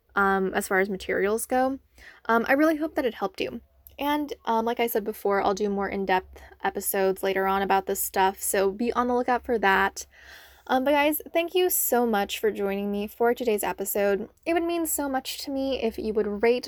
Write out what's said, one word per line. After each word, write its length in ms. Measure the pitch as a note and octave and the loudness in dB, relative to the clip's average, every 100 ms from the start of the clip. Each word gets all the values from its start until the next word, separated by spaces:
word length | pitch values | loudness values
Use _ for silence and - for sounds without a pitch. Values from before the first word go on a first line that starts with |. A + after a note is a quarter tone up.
| _ - | _ 0
um, 380 | G3 G3 F#3+ - | 2 2 0 -2
as 140 | - | 0
far 100 | F#3+ | 2
as 100 | G3 | 0
materials 560 | F#3 - F3+ G3 A3 - | -2 -4 -2 0 0 0
go. 320 | B3+ C4 C4+ _ _ - - - | 0 0 -2 _ _ -20 -10 0
Um, 200 | A3+ A3+ | 2 4
I 60 | |
really 240 | C#4 D#4 D4+ | 4 4 2
hope 180 | D#4+ - | -2 -2
that 100 | C4 | -2
it 100 | - | -2
helped 260 | F#4+ - | -4 -4
you. 200 | - A#3+ - _ _ - | -6 -8 -14 _ _ -6
And, 340 | C#4+ D4 C#4+ - - | -2 -2 -2 -6 -2
um, 180 | A3+ | 0
like 160 | A3+ A#3 | 0 0
I 80 | A#3 | 0
said 160 | A3+ | -2
before, 380 | G#3 G#3+ G3+ G3 | -4 -4 0 2
I'll 120 | - | 2
do 160 | G3 G#3 | 2 0
more 200 | G3 G3 | -2 -2
in-depth 520 | G3 F#3+ F#3 - - - - | -2 2 2 0 -10 -20 -6
episodes 580 | - - - G3+ F#3+ F#3+ | -4 -4 -2 2 2 2
later 240 | G3 F#3+ F#3+ | 0 0 2
on 160 | G3 | 2
about 240 | G3 F#3+ - | 2 2 0
this 140 | G3 | -2
stuff, 400 | - G3+ F#3+ G3 | -2 2 2 0
so 300 | - G3+ G3 | -2 0 0
be 220 | G3 A#3+ | 0 -2
on 140 | - B3 | 0 0
the 80 | A#3+ | 0
lookout 280 | B3+ B3 | 0 0
for 160 | - A#3 | 0 0
that. 460 | G3 F#3+ - - - - - - - - - | 4 4 2 -2 -14 -18 -20 -20 -20 -14 -2
Um, 140 | C4 | 0
but 80 | C4 | 2
guys, 300 | D4 D4 D4 - | 2 2 0 -2
thank 240 | E4 E4+ F4+ | -2 0 2
you 140 | F4+ | 2
so 360 | - - A#3+ A#3+ | 0 0 2 2
much 340 | G#3 G3+ - | 2 -2 -2
for 120 | A3 | -2
joining 400 | G#3 G3 G3 G3+ | -2 -2 -2 -4
me 160 | G3+ G#3 | -4 -6
for 260 | - A#3+ | 0 0
today's 300 | A#3+ A#3+ G#3 | 0 0 0
episode. 640 | F3+ F3+ G3 G#3 G3+ G3 G#3 _ - | -2 -4 -4 0 2 0 -4 _ -4
It 80 | |
would 100 | E4+ | -2
mean 220 | E4+ E4+ D#4 | 0 -2 -2
so 220 | - C#4+ | -4 -4
much 320 | C4 - - - | -4 -6 -10 -8
to 60 | |
me 300 | C4+ C4+ C4 | -4 -4 -2
if 160 | A3+ - | -4 -4
you 160 | A3 | -4
would 300 | G#3+ G#3 G3+ | -2 -2 0
rate, 240 | A#3 B3 | 2 0